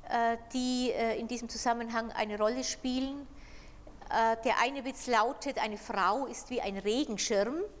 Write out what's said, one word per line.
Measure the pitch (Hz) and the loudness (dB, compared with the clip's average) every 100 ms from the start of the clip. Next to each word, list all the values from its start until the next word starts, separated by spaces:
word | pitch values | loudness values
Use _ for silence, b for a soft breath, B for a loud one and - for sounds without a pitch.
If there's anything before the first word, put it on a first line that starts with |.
| - | 2
äh, | 240 233 233 - | 4 4 2 -2
die, | 254 254 254 247 | 0 2 2 2
äh, | - 226 214 | 2 2 0
in | 226 | -2
diesem | 240 233 | -6 -6
Zusammenhang | - 247 233 233 233 226 | 0 2 2 0 -2 -2
eine | - 214 208 | -2 -2 2
Rolle | 214 254 | 2 2
spielen. | 262 - 254 254 269 285 277 B B B B B - - - | -2 -2 0 0 0 -4 -10 B B B B B -16 -16 0
Äh, | 220 226 226 | 4 4 4
der | 240 - | 2 4
eine | 247 277 | 2 0
Witz | 254 262 - | -6 -6 2
lautet: | 226 226 - 285 - | 4 4 0 -4 -2
„Eine | 220 208 | -2 -4
Frau | - 196 180 226 | -4 2 4 2
ist | 262 240 - | -2 -6 -6
wie | - | -4
ein | 202 196 | -2 -2
Regenschirm.“ | 202 240 294 202 - 208 214 311 415 - | 0 2 0 -2 2 2 2 0 -4 -6